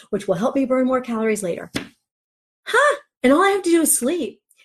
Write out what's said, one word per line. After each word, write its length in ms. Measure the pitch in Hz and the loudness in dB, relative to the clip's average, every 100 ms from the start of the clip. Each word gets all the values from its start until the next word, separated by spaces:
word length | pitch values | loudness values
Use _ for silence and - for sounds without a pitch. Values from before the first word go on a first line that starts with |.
| - | -8
which 160 | 196 196 | -4 -2
will 80 | 175 | -2
help 200 | 240 277 | -2 0
me 100 | 247 | 0
burn 200 | 262 254 | 0 0
more 160 | 254 | -2
calories 400 | 247 226 220 208 | -2 -4 -2 -2
later. 300 | 185 - - - - _ _ _ _ _ _ _ - | -4 -8 -8 -10 -10 _ _ _ _ _ _ _ -2
Huh? 300 | 466 587 - - _ | 2 2 0 -8 _
And 100 | 254 | 2
all 100 | 302 | 4
I 60 | 392 | 4
have 140 | 392 | 2
to 80 | 349 | 2
do 100 | 330 | 2
is 160 | 302 - | 2 0
sleep. 440 | 240 349 226 - _ _ | -2 -2 -6 -10 _ _